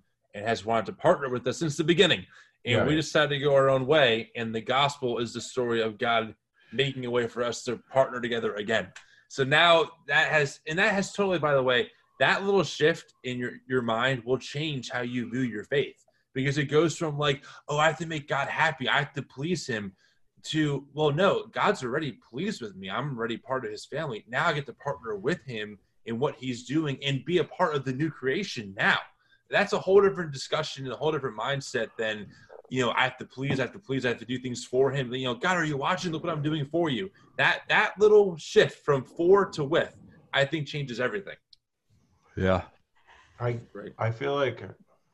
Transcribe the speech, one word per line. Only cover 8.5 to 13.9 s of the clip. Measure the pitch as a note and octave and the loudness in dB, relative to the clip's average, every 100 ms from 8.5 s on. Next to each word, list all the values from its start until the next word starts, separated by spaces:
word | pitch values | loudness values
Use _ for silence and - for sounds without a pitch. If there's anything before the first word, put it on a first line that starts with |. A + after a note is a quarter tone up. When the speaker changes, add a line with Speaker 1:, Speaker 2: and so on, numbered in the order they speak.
Speaker 1:
again. | G2+ G#2 A2 F#2 - - _ _ | -2 0 0 -2 -10 -20 _ _
So | - | -4
now | C3 D3+ E3+ E3 D3+ - - | 2 4 6 6 4 -4 -2
that | D3 C#3 | 2 4
has, | D3+ C#3+ - D#3 | 2 0 -2 -6
and | E3 | 0
that | G#3+ | 2
has | G3 F#3+ | 0 -2
totally, | - G3 E3+ | -2 0 0
by | D3 | 2
the | C#3 | 2
way, | B2+ B2 - - _ - | 4 2 0 -8 _ 0
that | C#3 F#3 | 2 2
little | G3 G3 | 2 2
shift | D#3 - D3+ E3 - _ | 2 2 2 2 -6 _
in | B2+ B2 | -8 -6
your, | A#2+ - - | -6 -8 -2
your | B2+ | -2
mind | A#2 | 0